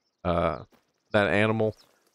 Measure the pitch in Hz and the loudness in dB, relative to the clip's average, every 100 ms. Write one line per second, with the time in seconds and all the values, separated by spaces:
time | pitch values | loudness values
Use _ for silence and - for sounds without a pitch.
0 | _ _ 90 85 85 67 - _ _ _ | _ _ -2 0 0 -4 -12 _ _ _
1 | _ 107 101 95 110 110 110 - _ _ | _ 0 2 2 0 0 -2 -4 _ _
2 | _ | _